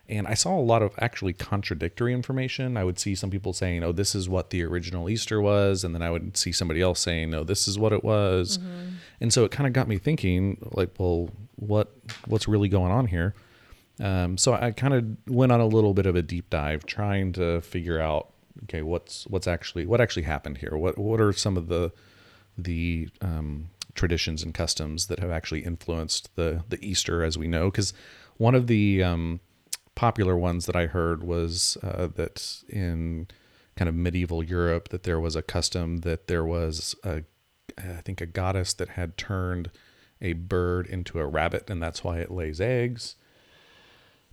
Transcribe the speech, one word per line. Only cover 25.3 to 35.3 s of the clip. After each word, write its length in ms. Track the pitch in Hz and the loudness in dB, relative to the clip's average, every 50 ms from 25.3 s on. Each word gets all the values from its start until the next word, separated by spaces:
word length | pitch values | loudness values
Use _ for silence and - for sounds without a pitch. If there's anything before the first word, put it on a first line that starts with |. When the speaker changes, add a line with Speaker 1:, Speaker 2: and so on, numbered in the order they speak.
Speaker 1:
actually 340 | 85 80 - - 82 78 - | -2 -4 -4 -4 -6 -6 -4
influenced 720 | 87 85 - - - 82 82 80 78 - - - - - | -4 -6 -6 -6 -6 -4 -4 -4 -4 -4 -6 -6 -8 -4
the, 280 | - 82 82 80 85 82 - | -2 -2 0 0 -2 -4 -6
the 120 | 87 - 101 | -6 -8 -6
Easter 400 | 101 92 - - - 85 85 82 | -4 -2 -2 -2 0 0 0 0
as 140 | 80 78 | 0 0
we 100 | 82 78 | -2 -2
know? 240 | 85 85 78 85 98 | 0 0 2 2 2
'Cause 220 | - - 98 - - - - - - - - - _ - | 2 0 -2 -2 -2 -8 -14 -20 -20 -20 -20 -14 _ 0
one 160 | 113 117 131 | 4 6 6
of 140 | 127 123 117 | 6 6 4
the, 340 | 113 107 104 101 98 95 92 | 4 6 6 6 6 6 4
um, 380 | 90 85 82 82 82 85 85 _ _ _ _ _ - - - _ _ - | 4 2 2 0 -2 -4 -6 _ _ _ _ _ -12 -12 -12 _ _ -6
popular 400 | - 120 117 - - 98 92 90 87 | 0 2 2 2 2 2 2 4 2
ones 280 | 87 87 85 90 85 | 2 2 0 0 0
that 100 | - 87 | 0 0
I 100 | 87 85 | 0 0
heard 380 | 80 - 90 82 85 85 80 85 | 0 0 0 0 0 0 -2 -2
was, 520 | 87 85 85 85 85 82 90 - - - - - | -2 0 0 0 0 0 0 0 -2 -2 -2 -6
uh, 240 | 98 - - 90 82 82 | -6 -4 -2 -4 -4 -4
that 480 | - 82 82 - - - - - - - - | -4 -6 -6 -6 -8 -10 -10 -10 -12 -12 -10
in 580 | - 101 92 87 85 82 82 82 82 80 82 - - _ _ _ _ _ _ _ - | -6 -4 -2 -2 -2 -2 -2 -4 -4 -6 -8 -10 -14 _ _ _ _ _ _ _ -4
kind 140 | - 92 82 | -2 0 0
of 80 | 82 | 0
medieval 480 | 85 87 90 85 90 87 85 85 82 82 | 2 0 0 2 0 0 0 -2 -4 -4
Europe, 460 | 80 90 87 85 85 82 85 - - | -2 0 0 2 2 2 0 -2 -6
that 120 | - 90 - | -10 -6 -2
there 160 | 92 85 80 | -2 0 0
was 160 | 82 82 | 0 -2